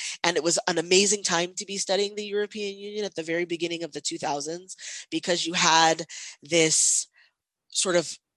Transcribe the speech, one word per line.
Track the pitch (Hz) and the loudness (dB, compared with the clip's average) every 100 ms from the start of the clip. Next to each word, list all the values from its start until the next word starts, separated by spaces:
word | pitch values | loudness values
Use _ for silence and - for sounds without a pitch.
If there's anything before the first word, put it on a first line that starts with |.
| - - 170 | -8 -4 0
And | 175 | 0
it | 156 | 2
was | 170 - | 0 0
an | 170 | -2
amazing | 170 185 202 208 | 4 4 4 2
time | 190 170 175 185 | 0 0 0 -4
to | 196 | -8
be | 196 | -6
studying | - 190 202 208 | -2 0 0 -4
the | 208 | -4
European | 202 208 220 202 196 | -4 -4 -4 -8 -8
Union | 202 208 202 | -10 -6 -6
at | - | -6
the | |
very | 165 165 175 | -4 -2 -2
beginning | 170 170 170 | -2 -4 -4
of | 165 | -8
the | 147 | -8
two | - 165 | -8 -6
thousands, | - 143 143 175 185 - - - - | -4 -4 -4 -8 -12 -16 -14 -14 -6
because | 160 - 175 165 | -4 0 0 0
you | |
had | 175 180 160 160 165 165 - - - | 2 6 6 6 4 -2 -12 -16 -16
this | 147 165 160 151 - - - _ _ _ _ _ _ - | -2 2 4 4 2 2 -2 _ _ _ _ _ _ -4
sort | 196 175 | 2 2
of | 147 - _ | 0 -6 _